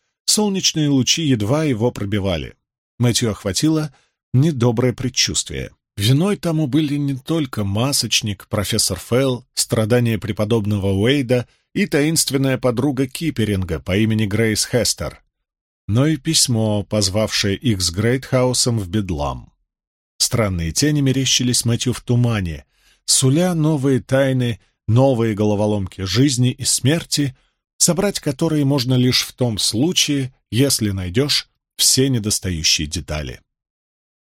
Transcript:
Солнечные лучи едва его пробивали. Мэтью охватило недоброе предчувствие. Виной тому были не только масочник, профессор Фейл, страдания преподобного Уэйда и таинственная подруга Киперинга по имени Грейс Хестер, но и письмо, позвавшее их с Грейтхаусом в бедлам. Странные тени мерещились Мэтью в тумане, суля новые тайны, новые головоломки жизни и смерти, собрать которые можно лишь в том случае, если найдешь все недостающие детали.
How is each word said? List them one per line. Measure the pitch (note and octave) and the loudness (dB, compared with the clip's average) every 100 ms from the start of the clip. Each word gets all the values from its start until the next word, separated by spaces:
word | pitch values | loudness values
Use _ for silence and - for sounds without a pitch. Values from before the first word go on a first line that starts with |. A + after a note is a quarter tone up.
| _ _ - | _ _ -2
Солнечные | - G#3 F#3+ - D#3+ D3 | 0 0 0 -2 0 2
лучи | C#3 A#2+ - | 2 2 0
едва | D#3 A#2+ G2+ D3 | 0 0 0 0
его | D#3 A2 A#2+ | 0 0 -2
пробивали. | - G2+ G2+ F#2+ E2 A#1+ - _ _ _ - | -2 -4 -4 -2 -4 -6 -14 _ _ _ -2
Мэтью | A#2+ - A#2 | 0 2 -2
охватило | F#2+ G2+ F#2 D3+ D#3 D3+ - _ _ _ | -2 -4 -2 0 0 -4 -10 _ _ _
недоброе | B2+ D#3+ C3+ A#2+ A2+ B2+ | 2 2 2 0 2 0
предчувствие. | A#2+ B2+ - - D#2+ - C#2+ B1+ _ _ - | -2 -4 -2 -2 -2 -6 -8 -10 _ _ -2
Виной | G2+ C#3 G3 G3 | 2 2 2 -2
тому | F3 D#3 D3+ | -2 -2 0
были | C#3+ D3+ D3 | 0 0 -2
не | C#3+ C3 | -2 -4
только | - D#3+ C#3 - | -4 -2 -2 -4
масочник, | G2 G#2 C3+ - A2+ - A2 G2 - | -2 0 0 -2 -2 -2 -2 -6 -6
профессор | G#2+ G2 G#2+ - F#2 | -4 -2 -2 -2 -4
Фейл, | - A#2+ C3+ B2 - - | -2 0 0 -2 -6 -6
страдания | - A2+ G#2+ B2 A#2+ A2 | -2 0 2 2 2 0
преподобного | - G#2+ G#2+ A#2 G#2 G#2 G2 | -4 -2 0 0 0 0 0
Уэйда | F#2+ A2+ C#3+ A#2+ B2 - _ _ | 2 2 2 2 0 -2 _ _
и | - G3+ | -4 0
таинственная | D3+ D3 D#3+ - C3+ C3+ C3 | 2 2 0 0 0 0 0
подруга | B2+ A2+ C#3 B2+ C3+ | 0 0 0 0 -4
Киперинга | - D#3+ B2+ G#2+ F#2+ F2 D#2 | -4 -4 -2 0 0 -2 -4
по | - G2 | 0 2
имени | A2 A2 G#2+ | 2 2 0
Грейс | G#2 A2+ G#2 - | 0 0 0 0
Хестер, | B2 - - C#3+ - _ _ _ _ _ _ - | 0 0 -2 -8 -12 _ _ _ _ _ _ -2
но | A2 D3+ | 2 2
и | D3+ | 0
письмо, | E3 D#3+ - A2+ A2 G#2 | 0 0 0 0 0 -2
позвавшее | G2 G#2+ G2 G2+ G#2+ - G2+ G2 | -2 0 0 0 -2 -2 -2 0
их | B2+ G2 | 0 0
с | F2 | -2
Грейтхаусом | F2 A2+ C3 - C3 B2+ B2 B2+ A2+ | -2 0 -2 0 0 0 0 0 -2
в | F2+ | -2
бедлам. | G#2+ F#2+ D2+ C#2+ B1 - _ _ _ _ _ _ - | -4 -2 -4 -6 -8 -14 _ _ _ _ _ _ -4
Странные | - A#2+ G#2 F2+ E2 | -2 0 0 -2 -2
тени | - D3 D3+ | 0 0 2
мерещились | C3+ C3 C3 - B2 A#2+ A#2 | 2 2 0 0 0 0 0
Мэтью | A#2 B2 | 0 -2
в | A2+ | -4
тумане, | - A#2+ A#2+ G#2+ F2 C#2+ - _ _ _ - | 0 2 2 0 -4 -8 -14 _ _ _ -2
суля | - C3 D3 F3+ E3+ | 0 2 2 2 2
новые | D3+ D3+ C3+ B2+ | 0 2 2 0
тайны, | - C3 C3+ C3 A#2+ G#2+ _ _ - | 0 0 2 0 -2 -4 _ _ 0
новые | A#2 C3+ A#2+ A2+ | 4 4 4 0
головоломки | G2+ G#2+ G2+ G#2+ G#2 F#2+ - | 2 0 2 0 0 -4 -6
жизни | F#2+ G#2 C#3+ B2 B2 | -2 2 2 2 0
и | B2 B2 | 0 -2
смерти, | - B2 E3 - - C#3 - _ _ _ - | 0 2 0 0 -2 -2 -6 _ _ _ 0
собрать | - E3 G3+ - | 0 2 0 -2
которые | D3+ C3+ E3 D3+ C#3 | -6 -2 0 2 2
можно | C#3+ A#2+ | 2 2
лишь | B2+ B2 - - | 2 4 2 -2
в | |
том | - B2 G#2 | -2 -2 0
случае, | - A2 D#3+ - - C#3+ C3 - _ | -2 0 0 2 0 0 -4 -10 _
если | G#2+ C#3 - G#2 | 0 2 2 -2
найдешь | G2 F2+ F#2 C#3+ - - _ _ - | -4 -2 0 0 -2 -4 _ _ -2
все | - C3 C#3 | 2 4 2
недостающие | B2 G#2 - F#2 E2 D#2 - D2+ | 0 -2 -2 -2 -2 0 0 -2
детали. | E2 C#2 D2+ C#2 B1 _ _ _ _ _ _ _ _ _ | -6 -6 -8 -8 -12 _ _ _ _ _ _ _ _ _